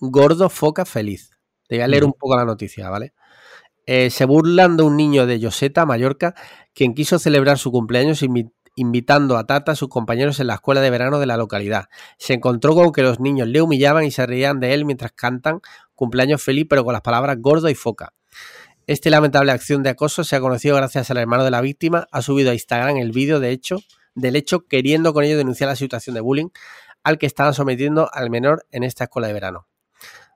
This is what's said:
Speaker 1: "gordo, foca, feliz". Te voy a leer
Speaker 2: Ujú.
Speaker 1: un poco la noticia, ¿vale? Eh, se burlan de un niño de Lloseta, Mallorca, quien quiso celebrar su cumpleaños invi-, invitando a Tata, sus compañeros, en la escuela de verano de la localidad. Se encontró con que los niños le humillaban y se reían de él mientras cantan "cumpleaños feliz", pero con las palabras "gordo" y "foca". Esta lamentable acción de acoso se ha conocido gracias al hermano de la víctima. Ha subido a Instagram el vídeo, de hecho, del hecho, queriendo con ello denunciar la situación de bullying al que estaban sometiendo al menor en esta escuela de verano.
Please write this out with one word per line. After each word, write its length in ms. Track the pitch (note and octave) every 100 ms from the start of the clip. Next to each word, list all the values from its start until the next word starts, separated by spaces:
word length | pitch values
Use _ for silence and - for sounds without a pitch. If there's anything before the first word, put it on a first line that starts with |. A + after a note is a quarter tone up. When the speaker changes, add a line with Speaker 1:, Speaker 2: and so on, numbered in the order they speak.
Speaker 1:
"gordo, 480 | C3 C3+ C#3+ E3 F#3
foca, 380 | - D#3 D#3 F3+
feliz". 440 | A#2 G#2 F#2+ - _ _ _ -
Te 80 | A#2
voy 60 |
a 60 | B2
leer 160 | C#3+
Speaker 2:
Ujú. 80 | C#3+
Speaker 1:
un 60 | -
poco 180 | C3+ B2+
la 100 | A#2
noticia, 420 | G#2+ G2+ - F#2
¿vale? 240 | G2+ C3 _ _ _ - - _ _ -
Eh, 240 | B2+ B2+
se 140 | - C3
burlan 500 | D3+ D#3+ F3 F3+ E3
de 80 |
un 120 | D#3 D3
niño 300 | D3+ C#3+ B2
de 140 | A#2+
Lloseta, 460 | A2+ - C#3 D#3 D#3+
Mallorca, 480 | A#2 C3 C#3 F3 - - - _
quien 200 | - B2+
quiso 240 | B2 D3+ F3
celebrar 400 | E3 D3 C3+ C#3
su 140 | C3+
cumpleaños 500 | B2 A2 B2 C#3+ D3+
invi-, 300 | C#3 B2 A2+ _ _ -
invitando 640 | B2 A#2+ B2 D3 C#3+ A#2+
a 80 | A2
Tata, 300 | C#3+ C#3+ D3+
sus 120 | C3+
compañeros, 500 | B2+ A2 A#2 C#3+ C#3+
en 80 | B2+
la 60 | G#2
escuela 240 | - C3+
de 80 | C3+
verano 300 | B2 B2+ D3
de 60 | C3+
la 100 | A#2
localidad. 480 | A2 G#2 G2+ G#2+ - - - -
Se 160 | -
encontró 400 | B2+ B2+ A#2+ C#3
con 180 | D#3+ F3
que 100 | D3
los 180 | C3 A#2
niños 280 | C3+ C#3 A#2
le 140 | C#3+
humillaban 420 | E3 C#3 C#3 D#3+
y 60 | D3+
se 140 | - B2
reían 340 | B2 C#3 C#3
de 140 | B2+
él 100 | C#3+ D3
mientras 260 | C3 A#2
cantan 480 | - B2 B2+ D#3 E3 - - _
"cumpleaños 480 | - B2 B2 C3 D3
feliz", 240 | - C3+ D3+
pero 140 | C#3
con 100 | A#2+
las 80 | A2
palabras 360 | A#2+ A#2 C#3 B2+
"gordo" 300 | B2+ D#3+ D#3+
y 40 | C3+
"foca". 360 | A#2 G#2 - _ _ - - - - _ -
Esta 220 | D3 D#3+
lamentable 420 | D3+ D3+ C#3 C#3
acción 300 | B2+ - C#3+
de 80 | C3+
acoso 340 | B2 D3+ -
se 100 | E3
ha 60 | C#3
conocido 340 | C3 B2 D3
gracias 360 | C#3+ C3+ C#3 A#2+
al 80 | B2
hermano 260 | A#2 B2
de 60 | C3
la 100 | B2
víctima. 480 | C3 C#3+ E3 E3+ -
Ha 120 | C#3
subido 280 | A#2+ C#3 C3
a 40 |
Instagram 420 | A#2+ - A#2+ C3 C#3+
el 160 | A#2+
vídeo, 260 | A#2 C#3 D3+
de 120 | B2
hecho, 300 | B2+ - F#3 - _ _
del 200 | - B2+
hecho, 320 | C#3+ C#3+ F3+ -
queriendo 460 | C3 C3 D#3 E3
con 120 | D3
ello 120 | D3 D3+
denunciar 320 | C3+ A#2+ C#3
la 80 | C3
situación 380 | C3+ A#2 -
de 80 | A#2
bullying 260 | A2+ C#3 E3+ - - - - -
al 140 | D3+ D#3
que 80 | C#3+
estaban 260 | - C#3+
sometiendo 560 | C3+ C#3 B2 C#3+ D#3 D#3+
al 200 | C3+ A#2+
menor 360 | A#2 C3+ D#3 -
en 140 | B2+
esta 200 | B2+ -
escuela 240 | B2 B2+ A2
de 60 |
verano. 340 | G#2 F#2+ F2 _ _ _ _ - - _